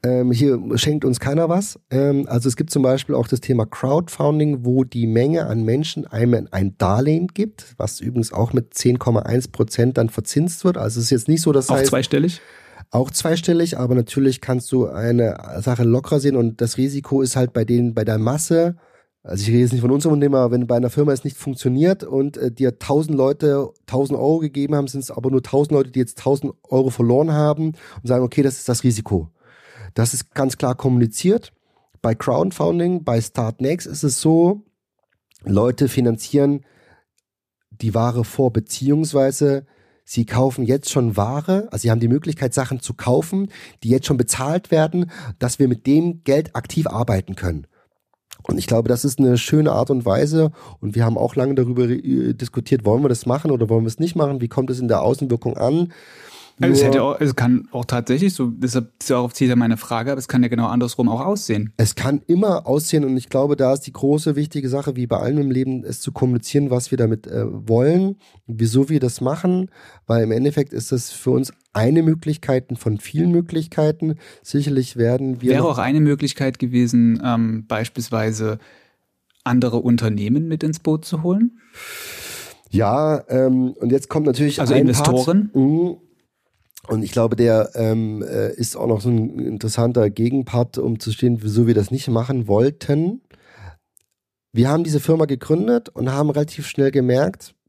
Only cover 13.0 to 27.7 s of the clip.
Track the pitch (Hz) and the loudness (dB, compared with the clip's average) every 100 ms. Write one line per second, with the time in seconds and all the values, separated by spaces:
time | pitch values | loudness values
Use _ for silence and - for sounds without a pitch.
13 | 131 - 165 170 165 170 170 - 123 127 | -2 -2 -2 -2 2 2 0 -2 0 0
14 | 117 - 135 131 - 127 123 131 113 87 | 0 2 0 0 -2 -4 0 0 0 -2
15 | 117 120 113 - - - 104 120 120 120 | 0 2 2 -2 -10 -6 -2 2 4 2
16 | 143 151 139 135 117 110 117 - 135 139 | 2 0 2 2 0 0 -4 -2 -2 -2
17 | 143 135 131 131 127 - 110 120 120 113 | -2 0 0 0 0 0 0 2 0 -2
18 | 107 110 107 143 - 165 170 175 _ _ | -2 0 0 -2 0 2 2 -2 _ _
19 | _ _ - 98 101 117 123 123 120 139 | _ _ -10 -6 2 4 4 2 2 2
20 | 160 147 143 135 123 123 120 120 123 147 | 2 2 2 2 2 0 0 0 0 0
21 | 147 135 147 - - 127 131 127 170 196 | 0 0 -4 -10 -10 -4 -2 2 2 0
22 | - 135 143 143 127 117 131 120 - 143 | -2 -2 -2 -2 -6 0 -2 -2 -2 0
23 | 156 143 131 139 151 139 135 _ - 127 | 0 0 0 2 0 0 -2 _ -6 -2
24 | 139 135 131 160 156 139 143 147 139 139 | -2 0 0 0 -2 -4 -2 -2 -4 -8
25 | 131 - 127 131 - 135 147 147 131 127 | -10 -6 -2 -2 0 0 2 0 0 -2
26 | 123 - - 139 139 - _ 131 131 120 | -4 -2 -2 0 -2 -10 _ 0 0 2
27 | 117 123 160 151 151 147 160 | 2 4 2 2 0 0 -4